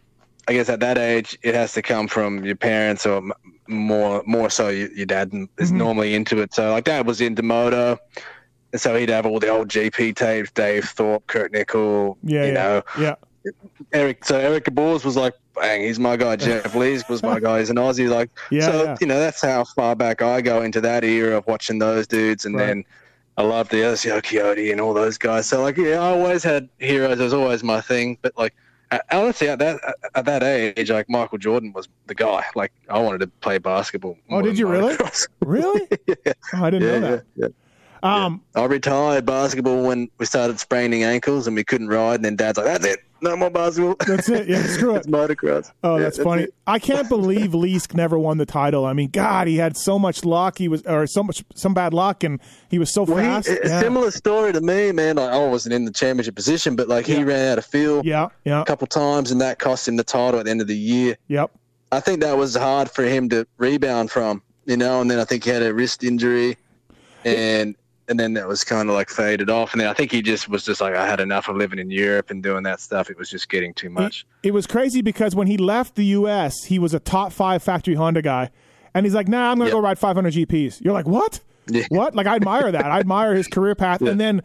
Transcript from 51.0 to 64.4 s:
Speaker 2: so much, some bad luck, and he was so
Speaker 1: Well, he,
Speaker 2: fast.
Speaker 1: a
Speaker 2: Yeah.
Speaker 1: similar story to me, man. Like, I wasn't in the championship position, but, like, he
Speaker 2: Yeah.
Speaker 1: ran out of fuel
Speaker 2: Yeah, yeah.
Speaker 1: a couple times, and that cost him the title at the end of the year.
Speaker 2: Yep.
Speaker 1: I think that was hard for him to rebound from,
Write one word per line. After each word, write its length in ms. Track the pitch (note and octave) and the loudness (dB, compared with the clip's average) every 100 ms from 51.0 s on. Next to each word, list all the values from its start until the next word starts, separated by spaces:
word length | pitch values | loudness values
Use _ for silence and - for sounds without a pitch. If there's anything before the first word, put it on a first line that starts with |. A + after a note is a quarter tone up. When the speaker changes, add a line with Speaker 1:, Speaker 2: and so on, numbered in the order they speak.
| D3+ | 0
Speaker 2:
so 160 | G3+ | -2
much, 180 | G#3 - - - | -2 -6 -12 -4
some 180 | F#3+ | 0
bad 180 | F#3 F3 | 2 2
luck, 300 | E3 F#3+ F#3+ | 2 0 0
and 160 | E3 C#3 - - - | -4 -4 -10 -20 -4
he 80 | F3 | 0
was 140 | D#3 | 0
so 80 | - | 0
Speaker 1:
Well, 140 | F3+ E3+ | 2 2
he, 80 | |
Speaker 2:
fast. 240 | A3+ A#3 - | 2 0 0
Speaker 1:
a 100 | F#3 | 0
Speaker 2:
Yeah. 160 | - E3+ | 0 2
Speaker 1:
similar 320 | A3+ B3+ A#3 | 2 2 0
story 400 | - G#3 G#3+ G#3+ | 0 0 2 2
to 80 | E3 | 2
me, 320 | E3+ F#3+ G#3 | 2 2 2
man. 240 | E3+ D#3 D#3 | 2 2 2
Like, 140 | B2+ | 0
I 60 | C3 C#3+ | 2 2
wasn't 260 | B2 A2+ | 0 0
in 100 | A#2+ | -2
the 60 | A#2 | -2
championship 460 | G2+ C3 B2+ A#2 G2+ | 0 0 2 -2 -2
position, 400 | G2+ D#3+ D#3 B2 | 0 0 0 0
but, 100 | A#2+ | 0
like, 180 | A#2+ A#2 | 0 2
he 80 | D3 | 0
Speaker 2:
Yeah. 60 | |
Speaker 1:
ran 280 | C#3 C#3 C3+ | 2 2 2
out 60 | A#2 | 0
of 60 | |
fuel 380 | - C#3+ D3+ D3 | 0 0 2 2
Speaker 2:
Yeah, 240 | D3+ D3+ E3 - | 0 0 -2 -4
yeah. 160 | - D3 | -2 0
Speaker 1:
a 40 | |
couple 220 | D#3+ D3 C3 | 0 -2 -2
times, 460 | - C#3+ C#3+ C3 | 0 2 2 0
and 80 | B2+ | 0
that 180 | C3 A#2+ | 0 0
cost 300 | C#3 B2+ - | -2 -2 0
him 80 | A#2 | -2
the 80 | |
title 340 | A2+ B2+ B2 A#2+ | 0 0 0 0
at 60 | |
the 80 | A2 | 0
end 80 | A2 | -2
of 80 | G#2 | -2
the 80 | G#2+ | -2
year. 380 | G#2+ B2 B2 A#2 - | 0 2 2 -2 -4
Speaker 2:
Yep. 240 | C#3+ D3+ _ _ _ _ | -2 -2 _ _ _ _
Speaker 1:
I 80 | C3 | -2
think 220 | E3 F3+ | 0 0
that 160 | D3+ C#3 | 2 2
was 180 | C#3 | 0
hard 340 | B2 C3+ C#3 C3+ | 0 0 2 0
for 100 | - | 0
him 260 | B2 C3 B2 | 0 2 2
to 140 | A#2 A2+ - | 0 -2 -2
rebound 560 | B2 C#3+ C3+ A#2+ A2 | 0 2 2 0 0
from, 280 | - A2+ G#2 | 0 -2 -4